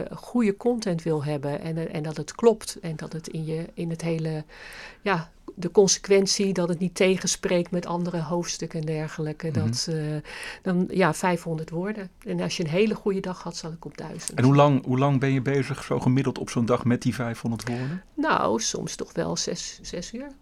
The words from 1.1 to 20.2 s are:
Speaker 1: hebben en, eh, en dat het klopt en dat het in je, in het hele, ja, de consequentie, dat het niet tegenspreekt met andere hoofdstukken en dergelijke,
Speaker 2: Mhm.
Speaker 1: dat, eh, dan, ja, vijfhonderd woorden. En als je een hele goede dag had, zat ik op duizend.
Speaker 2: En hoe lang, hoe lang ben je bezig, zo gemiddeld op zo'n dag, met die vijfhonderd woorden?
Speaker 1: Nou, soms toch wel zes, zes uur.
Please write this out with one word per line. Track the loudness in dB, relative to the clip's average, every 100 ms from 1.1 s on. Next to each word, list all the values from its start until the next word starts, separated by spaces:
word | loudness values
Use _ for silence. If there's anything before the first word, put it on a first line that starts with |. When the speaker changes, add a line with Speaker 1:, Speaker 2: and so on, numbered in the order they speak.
| 0
Speaker 1:
hebben | 0 -2 -2 -4
en, | -4 -4
eh, | -4
en | -4
dat | -6 -6
het | -8
klopt | 4 4 4 -2 -8
en | -8 -8
dat | -8
het | -10 -8
in | -6
je, | -4 -4 -6
in | -6 -6
het | -4
hele, | -2 -2 -2 -4 -8 -16 -16 -16 -18 -6
ja, | 0 0 -2 -14 -18
de | -6 2
consequentie, | 6 6 4 4 4 6 2 2
dat | 2 0
het | 0
niet | -2
tegenspreekt | 4 4 4 0 -2 2 2 2
met | -2 -2
andere | -2 -2 -2
hoofdstukken | -2 -2 -2 -6 -6 -4
en | -4
dergelijke, | -2 -4 -4 -6 -4 -2
Speaker 2:
Mhm. | 0
Speaker 1:
dat, | 0 -2 -2
eh, | -2 -2 -4 -6 -12 -12 -6
dan, | 0 2 2
ja, | 4 2
vijfhonderd | 4 0 0 -2 -6 -6
woorden. | -6 -4 -6 -12 -14 -6
En | -4
als | -2 -2
je |
een | 0
hele | 2 2
goede | 2 -2 -2
dag | -4 -8
had, | -10 -10
zat | -10
ik | -12
op | -12 -12
duizend. | -12 -6 -4 4
Speaker 2:
En |
hoe | 6 8
lang, | 8 6
hoe | 2 2
lang | 4 4
ben | 4
je | 2
bezig, | 2 0 0 -6
zo | -2 0
gemiddeld | 4 4 2 -2
op | -4
zo'n | 0 2
dag, | 2
met | 4 2
die | 0
vijfhonderd | -2 -4 -4 -4 -4 -4
woorden? | -4 -4 -6 -8
Speaker 1:
Nou, | -4 0 2 2 0
soms | -2 -4 -6 -8
toch | -6
wel | -4 -2 -2
zes, | -4 -4 -8 -12
zes | -10 -10 -8
uur. | -10